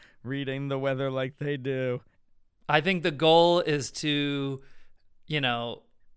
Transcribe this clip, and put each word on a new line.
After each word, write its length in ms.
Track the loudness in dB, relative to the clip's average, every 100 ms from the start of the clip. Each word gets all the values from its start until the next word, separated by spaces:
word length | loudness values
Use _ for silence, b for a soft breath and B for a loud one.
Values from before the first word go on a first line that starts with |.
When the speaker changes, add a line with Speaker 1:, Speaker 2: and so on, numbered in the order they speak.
| b b
Speaker 1:
reading 440 | -10 -6 -6 -6 -4
the 100 | -2
weather 320 | -2 -2 -4
like 260 | -4 -6 -6
they 200 | -6 -4
do"? 440 | -4 -2 -2 -4 -10 _ _ _ _ _ 0
Speaker 2:
I 140 | 0
think 220 | 2 0
the 80 | -2
goal 480 | 2 6 8 8 4
is 320 | 2 -2 -2 -4
to, 580 | -2 0 0 -2 -4 -6 b b b b _ _ -6
you 140 | -2
know, 420 | -2 -2 -6 -10 _ _ -20